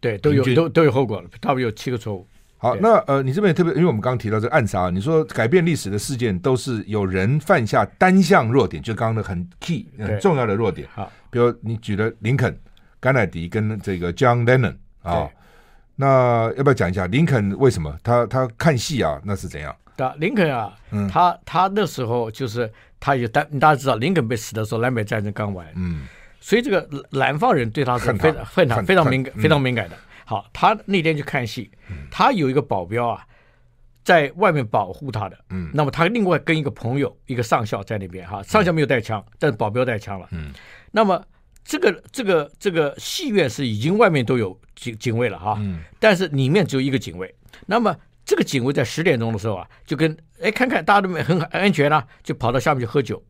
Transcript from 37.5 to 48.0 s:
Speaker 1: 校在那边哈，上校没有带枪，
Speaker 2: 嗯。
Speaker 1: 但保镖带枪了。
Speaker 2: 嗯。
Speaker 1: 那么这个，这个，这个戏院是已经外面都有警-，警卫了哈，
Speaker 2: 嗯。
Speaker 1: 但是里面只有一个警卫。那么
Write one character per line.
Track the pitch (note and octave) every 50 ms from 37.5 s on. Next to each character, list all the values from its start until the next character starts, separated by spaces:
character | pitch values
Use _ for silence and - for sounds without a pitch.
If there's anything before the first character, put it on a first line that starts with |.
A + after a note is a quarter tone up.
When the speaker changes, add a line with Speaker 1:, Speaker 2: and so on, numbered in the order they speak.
| - C#3+ A#2
Speaker 1:
校 | G#2 - G#2+ G2+
在 | - A2+ G#2
那 | G2 F2+
边 | E2+ F#2 F2
哈， | F2 G2+ G2 G2
上 | - - G#3+ G3+
校 | E3+ E3+
没 | D#3+
有 | D3+
带 | A#2+ C3+ B2
枪， | G#2 - A2 G2+ -
Speaker 2:
嗯。 | - - -
Speaker 1:
但 | - D#3 A#2
保 | G#2+ A#2+ G#2
镖 | G#2 B2 C3
带 | B2 A#2 G#2
枪 | - - G2+ F#2+
了。 | F2 - -
Speaker 2:
嗯。 | E2+ D#2 C#2+ C2+ - - - - - - -
Speaker 1:
那 | _ G#3+ A3+
么 | G3+ F#3 E3 - - _ _ _ _ _ - _
这 | - - D4
个， | - G#3+ F#3 - - -
这 | _ - B3+
个， | G3 F#3 D#3+ D3 - - _
这 | - G#3 F3
个 | D#3+ D#3 C#3+ - -
戏 | - - - - F#4+ C#4+
院 | G#3+ G3 E3 C3
是 | A2 - C#3
已 | B2 A2 G2+
经 | A2 D3+ F#3
外 | G#3+ A#3 G3+
面 | E3 C#3+ B2
都 | A2 C3+
有 | B2 A2 F#2+ F#2 - _ _ -
警-， | - - B2 A2+ G#2+
警 | - B2+ A2
卫 | A2+ B2 A#2
了 | G2 E2+
哈， | F2+ G#2 G#2+ G#2+
Speaker 2:
嗯。 | G#2+ G2+ F#2 E2 D#2 - - _
Speaker 1:
但 | - A3 G3+
是 | E3+ F#3+
里 | E3+ D3 C3+ C3+ B2+
面 | D3+ G#3 F3+
只 | - -
有 | C3+ C3
一 | C#3
个 | C3 C3
警 | - - D#2+
卫。 | F2 F#2 F#2 - _ _ - - - -
那 | - G3 A#3
么 | A#3 G#3 E3+ -